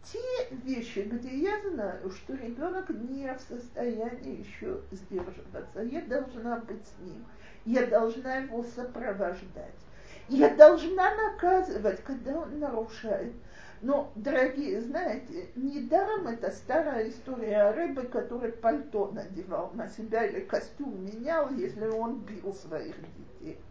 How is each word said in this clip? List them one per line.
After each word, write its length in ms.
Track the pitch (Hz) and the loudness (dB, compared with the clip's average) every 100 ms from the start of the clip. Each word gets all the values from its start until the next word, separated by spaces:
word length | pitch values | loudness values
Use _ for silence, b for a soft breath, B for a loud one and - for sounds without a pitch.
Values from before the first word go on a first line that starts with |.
те 160 | - 453 508 508 - 262 | -10 -8 -4 -2 -2 -6
вещи, 360 | 262 254 208 - | -4 -4 -4 -6
где 300 | 208 233 254 | -4 -4 -4
я 300 | 262 359 415 403 | -2 0 0 -2
знаю, 440 | 320 202 185 190 | -2 -4 -4 -8
что 220 | - - | -10 -8
ребенок 560 | 254 233 240 311 359 370 | -8 -6 -4 -4 -4 -4
не 420 | 208 240 269 269 | -6 -4 -6 -6
в 80 | 262 | -8
состоянии 1000 | - 240 240 - 240 214 233 247 269 - | -8 -12 -10 -4 -2 -2 -4 -6 -10 -10
еще 420 | 196 - 196 190 - | -12 -10 -6 -6 -8
сдерживаться, 920 | 185 - 190 170 - - 160 - 185 | -12 -6 -6 -6 -10 -12 -12 -10 -6
я 200 | 233 269 | -4 -4
должна 540 | - 254 269 247 233 240 | -2 -2 -2 -6 -6 -6
быть 260 | 220 190 - | -6 -12 -12
с 180 | - 180 | -14 -14
ним, 180 | 110 - B B B - | -14 -14 B B B 0
я 200 | 254 240 | 4 6
должна 520 | 214 226 226 262 262 | 6 4 0 -2 -2
его 260 | 269 233 | -2 -4
сопровождать, 1120 | 240 - 247 240 233 196 190 190 - - - - - B B B B | -6 -6 -8 -6 -4 -2 -2 -2 -10 -12 -14 -14 -16 B B B B
я 220 | 262 440 - | 6 8 12
должна 580 | 302 339 330 381 370 | 12 12 2 4 4
наказывать, 880 | 427 427 427 349 370 359 - 208 - | 4 0 2 4 6 4 0 0 -2
когда 360 | - 262 254 285 | -4 -8 -4 -4
он 200 | 320 294 | -4 -4
нарушает. 760 | 294 233 226 - 226 202 240 - B B B B | -2 -2 -4 -6 -4 -2 -4 -10 B B B B
Но, 280 | 233 285 285 214 | 0 0 0 -4
дорогие, 680 | 214 262 262 277 277 196 | 0 4 4 2 -2 -2
знаете, 680 | 233 320 359 240 - 170 185 247 | -2 -2 0 -2 -6 -10 -8 -4
недаром 720 | 269 285 233 339 403 427 359 | -4 -2 2 4 4 0 -2
эта 220 | 226 196 | -2 -4
старая 580 | - - 277 302 247 220 | -6 0 2 2 0 -2
история 520 | - - 254 220 208 | -4 -8 -6 0 6
о 120 | 208 | 6
рыбе, 300 | 220 339 269 | 6 0 -2
который 480 | 240 233 - 240 233 | -2 -2 -2 -2 -4
пальто 600 | - 226 294 - 214 202 | 2 2 2 0 0 0
надевал 580 | - - 190 185 170 185 233 | -2 -8 -10 -4 -4 -4 -6
на 120 | 190 | -8
себя 380 | - 220 220 214 | -8 -2 0 0
или 140 | 196 | -2
костюм 680 | 190 - - - 277 202 190 | -2 -4 -4 -8 -8 -6 -8
менял, 460 | 220 254 330 277 | -6 -2 0 2
если 360 | 262 185 202 220 | 0 -4 -2 -2
он 320 | 220 233 247 | -2 -2 -4
бил 340 | 202 208 185 196 | -8 -8 -8 -8
своих 400 | 156 156 - - | -8 -8 -8 -10
детей. 640 | - - - - 151 - - | -14 -16 -16 -14 -12 -12 -14